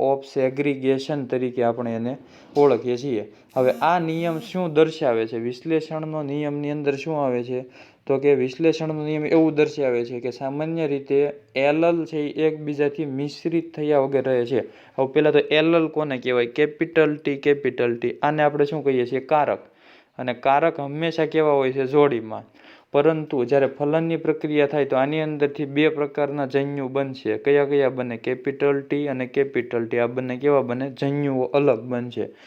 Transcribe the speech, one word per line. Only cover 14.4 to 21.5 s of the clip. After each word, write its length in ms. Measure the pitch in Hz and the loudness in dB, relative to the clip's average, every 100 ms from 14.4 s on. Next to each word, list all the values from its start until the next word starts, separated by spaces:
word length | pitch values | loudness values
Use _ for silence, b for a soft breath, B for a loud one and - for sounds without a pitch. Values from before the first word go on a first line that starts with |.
| 120 | 2
છે. 160 | 123 - B B - | 0 -2 B B -2
હવે 120 | 135 | 0
પહેલાં 200 | 151 151 | 2 4
તો 80 | 147 - 151 | 4 4 2
એલલ 260 | 160 170 156 | 4 2 2
કોને 280 | 156 151 131 | -2 -4 -4
કહેવાય? 320 | 127 123 120 120 | 0 0 0 2
કેપિટલ 540 | 147 147 165 165 156 151 | 0 0 0 2 2 2
ટી, 200 | 147 139 143 | -4 0 2
કેપિટલ 480 | 143 135 123 123 117 | 2 0 0 0 0
ટી. 200 | 120 - | -4 -2
આને 180 | 147 151 | -2 2
આપણે 220 | 147 147 143 | 2 2 0
શું 120 | 156 | 0
કહીએ 220 | 139 131 120 | 0 0 0
છીએ? 100 | 131 135 | -4 0
કારક. 280 | 151 135 101 - b b b b - | 0 2 -2 -8 b b b b -10
અને 160 | 127 120 135 | -8 -2 2
કારક 300 | 139 165 160 | 2 2 0
હંમેશા 520 | 139 147 165 160 156 | -6 -4 -2 0 0
કેવા 220 | 160 151 | 2 4